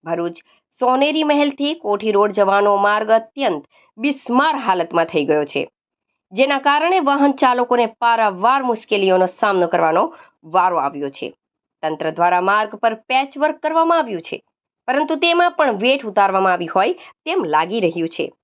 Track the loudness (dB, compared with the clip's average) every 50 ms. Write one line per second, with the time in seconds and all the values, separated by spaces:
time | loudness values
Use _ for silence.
0 | _ -6 -6 -4 -4 -6 -8 -10 _ _ _ _ _ _ _ _ 0 0 2 2
1 | 2 0 0 0 0 2 2 2 2 0 -2 -4 -4 -4 -4 -6 -4 -4 -4 -2
2 | -2 0 2 2 2 2 2 0 2 2 2 2 2 2 2 2 2 2 0 0
3 | 2 2 2 2 2 -2 _ -4 -4 -2 -2 -4 -8 _ _ _ _ _ _ -4
4 | -4 -4 -4 -4 -6 0 0 2 2 2 -2 -2 -2 -2 0 0 -2 -2 0 -2
5 | -2 0 -2 -2 0 2 0 0 0 -2 -4 -8 -8 -8 _ _ _ _ _ _
6 | _ _ _ _ _ _ -2 0 0 0 0 0 0 0 0 2 2 2 0 0
7 | 2 0 0 2 2 2 2 2 2 2 2 2 0 0 2 0 0 -2 -2 _
8 | 0 0 2 2 0 -2 -2 0 0 0 2 2 0 -2 -4 -4 -4 _ -2 0
9 | 2 2 4 2 2 0 0 -2 -2 0 2 2 0 2 2 0 2 2 2 2
10 | 0 -2 -4 -14 -20 _ _ _ _ -2 0 0 0 2 0 0 -2 -4 -6 -6
11 | -8 -8 -8 -10 -12 -12 -12 _ _ _ _ _ _ _ _ _ -6 -6 -6 -4
12 | -6 -6 -2 0 0 2 2 2 0 0 0 0 -2 -4 -6 -2 -2 -2 -2 -4
13 | _ _ -2 -2 -2 -4 -4 -4 -2 -2 -2 -4 -6 -2 0 0 2 2 2 0
14 | 0 -2 -6 -10 -8 -10 -14 -14 _ _ _ _ _ _ _ _ _ -2 -2 -2
15 | 0 -2 -2 0 0 0 2 2 2 0 2 0 0 0 0 0 0 0 0 0
16 | -2 -4 0 2 2 2 2 2 2 2 0 0 -2 -2 0 0 0 0 -2 -6
17 | -10 -20 -20 _ _ -4 -2 -2 -2 0 0 0 0 0 -2 0 0 0 0 -2
18 | -6 -6 -4 -6 -8 -8 _ _